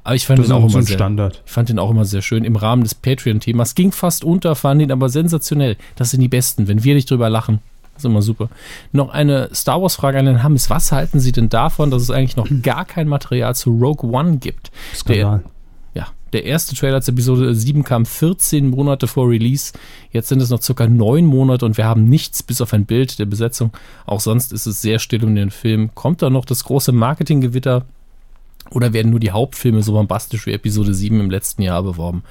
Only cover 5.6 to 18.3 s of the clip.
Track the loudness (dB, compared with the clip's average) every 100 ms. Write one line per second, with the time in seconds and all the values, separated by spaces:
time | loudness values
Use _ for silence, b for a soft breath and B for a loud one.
5.6 | 0 -2 B -6 -2 0 2 0 0 -2
6.6 | 0 2 2 2 2 0 2 0 0 -2
7.6 | -4 -20 -20 -6 0 2 0 -2 -6 B
8.6 | B B B -2 0 0 0 0 -2 -4
9.6 | -2 0 -2 0 0 2 2 4 4 2
10.6 | 2 2 2 2 2 2 2 4 2 2
11.6 | 2 2 0 0 0 0 0 -2 -2 0
12.6 | 0 -4 -6 -4 -2 -2 -2 -2 -2 -2
13.6 | 0 2 0 0 -2 0 0 0 -4 -10
14.6 | -14 B B -6 0 0 2 0 -4 -14
15.6 | -20 -20 -14 -10 -10 -12 -8 -6 -2 -4
16.6 | -4 -4 -2 0 0 0 2 2 2 0
17.6 | 0 0 0 0 -2 0 -2